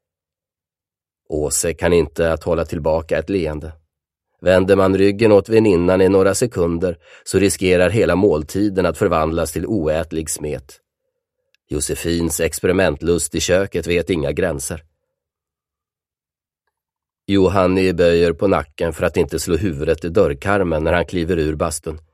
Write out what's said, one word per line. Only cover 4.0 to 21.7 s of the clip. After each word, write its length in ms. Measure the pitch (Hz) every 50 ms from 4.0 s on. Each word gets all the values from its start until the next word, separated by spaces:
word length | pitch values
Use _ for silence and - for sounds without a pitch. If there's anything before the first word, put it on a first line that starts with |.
| _ _ _ _ _ _ _ _
Vänder 340 | - 90 92 92 95 92 98
man 220 | 98 95 95 95 95
ryggen 340 | 98 101 101 101 113 110
åt 180 | 104 98 95 -
väninnan 520 | 113 110 110 107 92 85 87 90 92 92
i 80 | 95 92
några 260 | 98 95 95 98 95
sekunder 640 | - 127 120 - 95 87 85 85 85 92 90 82 - _ - - - _
så 160 | - - 95
riskerar 500 | 98 98 - - 95 90 90 90 90 92
hela 260 | 104 117 92 82 87
måltiden 680 | 90 101 104 80 76 78 - - 95 104 107 95 92 90
att 120 | 85 82 -
förvandlas 540 | 107 90 85 80 78 80 80 85 82 78
till 140 | - 85 82
oätlig 640 | - 107 101 78 76 76 80 80 - 82 80 80 73
smet. 520 | - - 76 76 71 60 65 - - _ _ _ _ _ _ _ _ _ _ _ _ _ _ _ _ _ _ _
Josefins 720 | - 73 - - 73 - - 82 85 85 85 82 - -
experimentlust 960 | 82 80 - - - 92 90 95 95 82 73 71 78 82 87 82 - - -
i 40 | 85
köket 480 | - - 87 92 98 98 - 87 82 85
vet 220 | 87 87 80 -
inga 220 | 95 80 71 69
gränser. 520 | 76 76 90 87 78 71 - - 90 85 - _ _ _ _ _ _ _ _ _ _ _ _ _ _ _ _ _ _ _ _ _ _ _ _ _ _ _ _ _ _ _ _ _ _ _ _ _ _ _ _ _ _ _ _ _ _ _ _
Johanni 680 | - 98 98 95 90 92 98 92 90 92 92 92 92 87
böjer 400 | 85 87 85 85 85 85 85 82
på 140 | - 104 98
nacken 460 | 92 80 76 - _ - 87 82 78
för 120 | - 87
att 120 | 87 - 95
inte 220 | 82 - - 78
slå 160 | - 92 85
huvudet 500 | 78 104 95 76 69 76 78 80 78 -
i 40 | 85
dörrkarmen 760 | 82 - 85 78 71 69 - 98 101 101 92 85 80 76 78
när 100 | 80 85
han 120 | 87 85
kliver 320 | - - 90 82 80 92 82
ur 180 | 76 76 78
bastun. 460 | 76 90 82